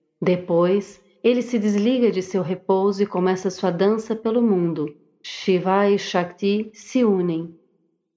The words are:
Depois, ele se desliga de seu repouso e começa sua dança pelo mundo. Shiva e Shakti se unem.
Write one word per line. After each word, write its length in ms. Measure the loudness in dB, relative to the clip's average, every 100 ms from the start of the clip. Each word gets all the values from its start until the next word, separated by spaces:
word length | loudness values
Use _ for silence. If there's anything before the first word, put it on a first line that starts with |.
| _ -6
Depois, 800 | -2 -2 0 2 2 0 -4 -16 _ _
ele 180 | 0 0
se 160 | 0 -2
desliga 540 | 0 0 2 2 2
de 100 | 0
seu 220 | -2 -4
repouso 580 | -4 -6 0 2 2 0
e 60 | -2
começa 420 | 0 0 0 -2
sua 220 | -2 -2
dança 440 | 2 0 0 -4 -6
pelo 240 | -2 0
mundo. 560 | 2 2 0 -2 -6 -8 _ _
Shiva 640 | -16 -8 0 0 2 2 2
e 80 | 2
Shakti 720 | 0 -4 -4 -4 -2 -2 -4 -14
se 280 | -4 0
unem. 540 | 2 2 0 -2 -6 -14 _ _ _ _ _